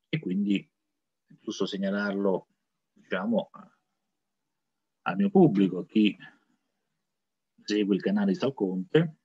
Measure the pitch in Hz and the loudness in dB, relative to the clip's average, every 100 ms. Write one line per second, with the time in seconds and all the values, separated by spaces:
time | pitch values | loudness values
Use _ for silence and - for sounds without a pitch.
0 | _ 156 - 190 202 196 - _ _ _ | _ -8 -4 -4 -2 -2 -4 _ _ _
1 | _ _ _ - - - 95 95 98 101 | _ _ _ -16 -12 -8 -6 -4 -4 -2
2 | 101 98 98 90 - _ _ _ _ _ | -4 -2 -2 -4 -6 _ _ _ _ _
3 | _ 92 214 226 - - - _ _ _ | _ -6 -2 -4 -4 -12 -20 _ _ _
4 | _ _ _ _ _ _ _ _ _ _ | _ _ _ _ _ _ _ _ _ _
5 | - 95 101 190 170 101 92 90 - 110 | -8 -2 2 6 6 6 2 0 -2 2
6 | 104 - - - _ _ _ _ _ _ | 2 2 -10 -20 _ _ _ _ _ _
7 | _ _ _ _ _ _ - 208 - - | _ _ _ _ _ _ -4 -2 2 0
8 | 101 - 98 131 135 - 98 - - 156 | 0 0 0 0 -2 -2 -4 -4 0 0
9 | 170 - | 0 -6